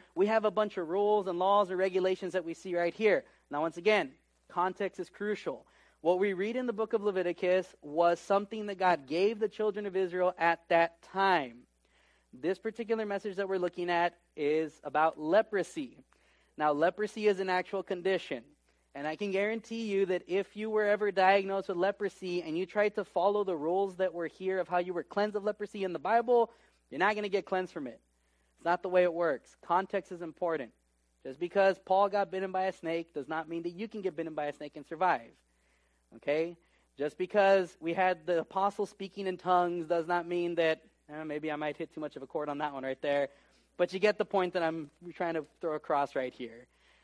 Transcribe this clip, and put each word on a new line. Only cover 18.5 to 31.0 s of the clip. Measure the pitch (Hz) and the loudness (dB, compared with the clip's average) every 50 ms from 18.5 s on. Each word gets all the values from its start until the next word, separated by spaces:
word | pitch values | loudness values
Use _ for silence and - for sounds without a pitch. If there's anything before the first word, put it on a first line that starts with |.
| _ _ _ _ _ _ _ _ - 139 | _ _ _ _ _ _ _ _ -12 -8
And | 143 | -6
I | 151 160 160 | -6 -6 -4
can | 208 202 | -4 -2
guarantee | 185 190 202 214 220 226 214 - 226 226 226 214 | 0 0 0 0 -2 -4 -8 -8 -8 -6 -4 -2
you | 196 196 196 | 0 2 2
that | 175 185 180 - | 2 0 -2 -2
if | - 175 196 190 - - | -2 -2 -2 -2 -4 -6
you | 202 214 220 | -8 -6 -2
were | 214 214 214 | 0 0 2
ever | 208 208 208 214 208 | 2 2 2 0 0
diagnosed | 185 190 185 185 196 202 196 196 196 196 185 - | 2 4 6 6 6 4 4 0 -2 -4 -4 -4
with | 190 | -2
leprosy | 175 180 196 196 - 214 190 - - - 180 175 175 165 | 0 0 0 0 -2 -4 -6 -6 -6 -8 -6 -4 -4 -4
and | 160 156 170 | -4 -4 -4
you | 190 | -4
tried | 180 - 214 208 214 208 | -2 0 0 0 0 0
to | - 190 | -2 -6
follow | - - 180 170 202 202 208 202 | -4 0 0 2 2 2 2 0
the | 190 180 | -2 -2
rules | 151 143 160 175 190 196 196 180 175 | -2 -2 0 0 0 0 -2 -2 -2
that | 190 185 160 | -2 -2 -2
were | 175 170 156 | -4 -6 -8
here | - - 185 185 190 190 | -8 -6 -4 -2 -2 -2
of | 175 - | -2 -2
how | 180 180 | 0 -2
you | 180 180 180 | 0 -2 -4
were | 170 143 | -6 -6
cleansed | - - 202 208 214 202 | -4 -2 -2 -2 0 -2
of | 208 196 | -4 -2
leprosy | 208 208 - 208 202 - 208 190 | -4 -4 -4 -6 -10 -6 -6 -4
in | 185 | -4
the | 170 160 | -4 -4
Bible, | 135 185 220 233 233 233 247 240 233 226 - _ _ _ _ _ _ - | -2 2 2 2 4 4 4 4 4 2 -2 _ _ _ _ _ _ -10
you're | - 139 | -4 0
not | 175 202 214 | 0 2 0
gonna | 208 208 202 | 0 -2 -2
get | 185 196 185 | -2 -2 -2
cleansed | - 196 185 185 175 - | -2 -2 -4 -4 -4 -8
from | 170 143 123 | -10 -10 -10
it. | 110 - _ _ _ _ _ _ _ _ _ _ _ | -12 -14 _ _ _ _ _ _ _ _ _ _ _
It's | _ - | _ 0
not | 170 175 175 - | 0 0 0 0
the | 185 | 2
way | 180 185 180 | 4 4 4
it | 180 160 | 4 4
works. | 170 175 165 143 117 - - - _ | 0 0 0 0 -2 -6 -12 -20 _
Context | - - 175 180 190 - - 196 185 - 190 | -4 0 0 0 0 0 -4 -4 -4 -6 -10
is | 165 | -12
important. | 175 160 151 - 180 170 165 151 127 110 - _ _ _ _ _ | -12 -12 -8 -4 -2 -2 -2 -2 -4 -8 -14 _ _ _ _ _